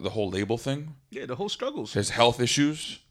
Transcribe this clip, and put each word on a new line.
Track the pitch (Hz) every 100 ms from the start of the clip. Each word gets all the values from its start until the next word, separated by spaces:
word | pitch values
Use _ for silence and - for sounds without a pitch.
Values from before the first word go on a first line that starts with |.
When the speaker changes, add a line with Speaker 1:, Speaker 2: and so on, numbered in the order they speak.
Speaker 1:
the | 92
whole | 110 101
label | 92 101 117
thing. | 139 143 156 143 _
Speaker 2:
Yeah, | 123 123
the | 123
whole | 202
struggles. | - 247 277 107
Speaker 1:
His | 101 98
health | - 120 117
issues. | 120 - 143 151 - - _